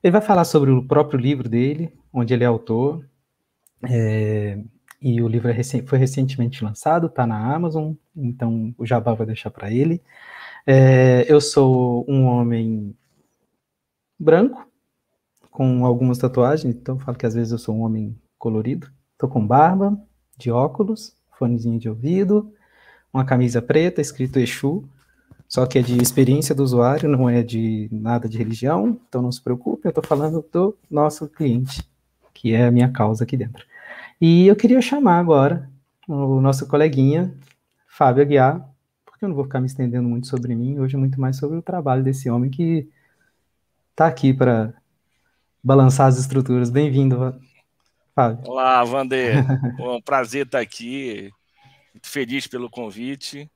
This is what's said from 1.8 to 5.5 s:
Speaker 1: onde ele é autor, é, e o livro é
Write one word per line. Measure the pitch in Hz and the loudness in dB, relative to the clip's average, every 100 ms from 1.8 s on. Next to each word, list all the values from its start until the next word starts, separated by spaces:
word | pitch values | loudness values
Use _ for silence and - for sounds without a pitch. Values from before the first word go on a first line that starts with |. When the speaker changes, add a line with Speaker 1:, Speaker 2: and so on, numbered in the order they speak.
| 165 _ _ | -10 _ _
Speaker 1:
onde | 131 113 | -6 -2
ele | 123 | 0
é | 120 | 2
autor, | 113 - 113 135 160 - _ _ _ _ _ _ _ | 0 -2 -2 -2 -4 -14 _ _ _ _ _ _ _
é, | 123 120 110 110 107 107 104 101 107 _ _ _ | -6 -2 -2 -2 -2 -4 -6 -8 -14 _ _ _
e | 131 117 | -2 -2
o | 117 | 0
livro | 113 | -2
é | 120 | -2